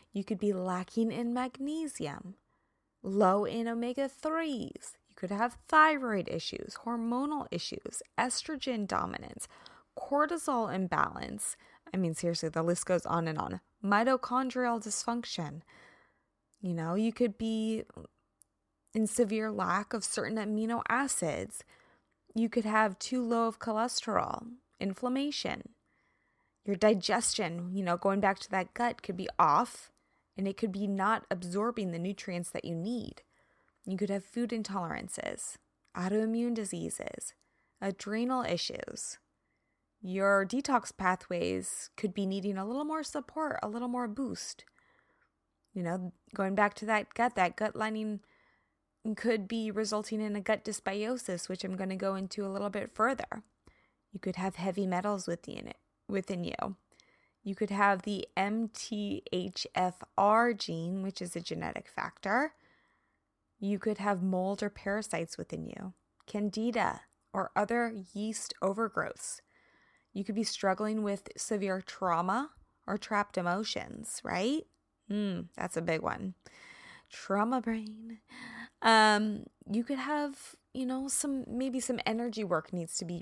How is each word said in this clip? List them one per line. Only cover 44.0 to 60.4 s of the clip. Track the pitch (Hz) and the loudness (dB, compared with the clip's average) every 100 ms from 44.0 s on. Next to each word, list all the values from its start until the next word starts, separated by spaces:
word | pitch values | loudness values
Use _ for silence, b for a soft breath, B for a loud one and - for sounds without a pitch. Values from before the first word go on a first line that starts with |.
| 240 | -2
boost. | 214 254 175 - - - b b b b b b _ _ _ _ | -2 -4 -4 -8 -12 -20 b b b b b b _ _ _ _
You | 196 | -6
know, | 170 185 180 - _ | -2 -2 -4 -10 _
going | - 190 196 | -4 0 4
back | 202 - | 4 2
to | 214 | 0
that | 214 - | 0 0
gut, | - 240 226 | 0 2 4
that | 180 - | 2 2
gut | 214 - | -4 -2
lining | 214 220 214 202 b b b b b b _ _ 220 208 | -2 -2 -4 -6 b b b b b b _ _ -6 -2
could | 233 220 190 | 2 2 0
be | 226 214 | -2 -2
resulting | 202 208 214 208 220 | -2 0 0 0 -2
in | 214 208 | -2 -2
a | |
gut | 196 208 | 0 0
dysbiosis, | - 202 - 202 214 254 - 175 - | -2 -6 -4 -2 -2 -2 -4 -4 -4
which | 185 | -6
I'm | 185 190 | -4 -4
gonna | 190 190 | -2 -2
go | 196 196 | -2 -2
into | 190 - 196 | -4 -4 -4
a | |
little | 196 202 | -2 -2
bit | 202 - | -4 -4
further. | - 233 269 - 214 - _ b b b b _ | 2 2 2 -4 -10 -12 _ b b b b _
You | 202 | -8
could | 185 180 | -6 -2
have | 190 170 | -4 -2
heavy | 190 185 185 | -2 0 0
metals | 180 208 196 180 | 0 0 -2 -2
within | 170 - - 53 | -6 -6 -10 -10
it, | - _ _ - | -14 _ _ -4
within | 196 180 180 | -2 -2 -4
you. | 175 - - 185 _ b b b b b | -4 -6 -8 -12 _ b b b b b
You | 202 | -8
could | 190 202 | -4 -2
have | 202 202 190 | 4 4 4
the | 208 202 - - | 0 -4 -2 0
M | 202 226 220 | 0 0 -2
T | - - 208 202 196 - | -6 -8 -4 -4 -4 -4
H | 180 185 - - - | -4 -2 -6 -4 0
F | 180 - - - | 0 -2 -4 4
R | 202 220 | 6 8